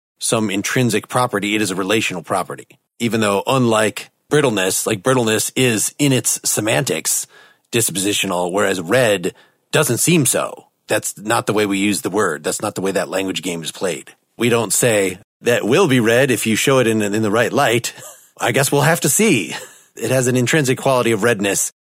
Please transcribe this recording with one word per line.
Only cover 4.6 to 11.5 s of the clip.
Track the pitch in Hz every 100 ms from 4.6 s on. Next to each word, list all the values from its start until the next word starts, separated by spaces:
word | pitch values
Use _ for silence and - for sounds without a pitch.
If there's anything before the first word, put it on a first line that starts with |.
| 92 - 104
like, | 107
brittleness | 127 127 113 107 - 127
is | 127 107 85 -
in | 147
its | 127 - - -
semantics | - 107 139 131 80 - - - - - _ _
dispositional, | 117 113 87 98 98 95 90 90
whereas | 98 98 92
red | 85 123 117 98 87 - _ _ _
doesn't | 139 139 113
seem | - 170 131
so. | 87 62 - - _ -
That's | 107 - -
not | 104 117
the | 113